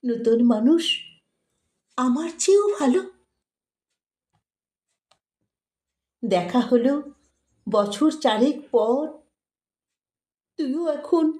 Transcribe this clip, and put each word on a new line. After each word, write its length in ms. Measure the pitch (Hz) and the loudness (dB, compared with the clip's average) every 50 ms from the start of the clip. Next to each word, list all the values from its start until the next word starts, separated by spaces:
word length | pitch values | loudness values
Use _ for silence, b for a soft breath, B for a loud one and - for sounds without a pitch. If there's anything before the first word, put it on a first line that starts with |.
| - | -4
নতুন 340 | 247 233 226 233 226 226 233 240 | -4 -4 -2 2 2 2 4 4
মানুষ 360 | 240 226 214 226 254 320 339 339 - - - - - _ _ _ _ _ _ _ _ _ _ _ _ _ _ _ _ _ - | 4 2 4 4 4 4 4 2 0 -4 -4 -6 -18 _ _ _ _ _ _ _ _ _ _ _ _ _ _ _ _ _ -4
আমার 320 | 254 254 247 285 320 339 330 - | 0 0 0 0 -2 -6 -6 -4
চেয়েও 280 | - - 392 403 415 415 415 - | 2 4 4 4 4 2 -2 0
ভালো। 220 | 294 262 240 381 - - - _ _ _ _ _ _ _ _ _ _ _ _ _ _ _ _ _ _ _ _ _ _ _ _ _ _ _ _ _ _ _ _ _ _ _ _ _ _ _ _ _ _ _ _ _ _ _ _ _ _ _ _ _ _ _ _ _ _ _ _ _ - | 0 2 2 0 0 -4 -16 _ _ _ _ _ _ _ _ _ _ _ _ _ _ _ _ _ _ _ _ _ _ _ _ _ _ _ _ _ _ _ _ _ _ _ _ _ _ _ _ _ _ _ _ _ _ _ _ _ _ _ _ _ _ _ _ _ _ _ _ _ -4
দেখা 380 | 220 190 175 175 - - 247 | -2 -2 -2 -2 -2 -2 -2
হলো 320 | 240 - 254 240 233 262 285 294 285 - - _ _ _ _ _ _ _ _ _ _ | 0 2 2 2 2 2 0 -2 -6 -10 -20 _ _ _ _ _ _ _ _ _ _
বছর 440 | - 208 208 202 202 202 - 294 311 302 - - | -2 -2 0 0 -2 -2 0 0 0 0 0 -2
চারেক 340 | 262 214 214 240 294 294 - - - | -2 0 2 0 0 0 -4 -10 -2
পর, 320 | - 233 214 220 240 277 302 302 - - _ _ _ _ _ _ _ _ _ _ _ _ _ _ _ _ _ _ _ _ _ _ _ _ _ _ _ - | -2 0 0 0 -2 -2 -4 -6 -10 -16 _ _ _ _ _ _ _ _ _ _ _ _ _ _ _ _ _ _ _ _ _ _ _ _ _ _ _ -8
তুইও 240 | 320 262 262 320 339 320 | -6 -6 -4 -4 -4 -4
এখন 360 | 294 294 294 - 349 330 320 311 320 - | -4 -6 -4 -2 0 0 0 0 -2 -4